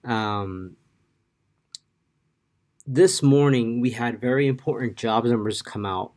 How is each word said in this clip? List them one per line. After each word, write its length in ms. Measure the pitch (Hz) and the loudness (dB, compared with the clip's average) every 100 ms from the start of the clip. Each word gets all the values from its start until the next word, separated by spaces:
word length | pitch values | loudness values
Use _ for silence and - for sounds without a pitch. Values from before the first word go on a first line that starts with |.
Um, 720 | 123 113 107 104 98 92 92 - _ _ _ _ _ _ _ _ _ - _ _ _ _ _ _ _ _ _ _ - | -4 -4 -4 -6 -6 -10 -14 -18 _ _ _ _ _ _ _ _ _ -20 _ _ _ _ _ _ _ _ _ _ -6
this 380 | 131 185 - | 4 4 6
morning 560 | 139 139 143 131 113 120 | 4 6 6 4 0 0
we 120 | 123 | -2
had 280 | 120 120 113 | -2 -4 -2
very 280 | 123 131 139 | -2 0 0
important 500 | 131 - 113 123 95 | -2 -4 -4 -6 -6
jobs 340 | 113 110 117 | -2 0 2
numbers 300 | 117 107 104 | 0 0 -6
come 240 | - 107 101 | -8 -8 -6
out 260 | 92 92 | -6 -8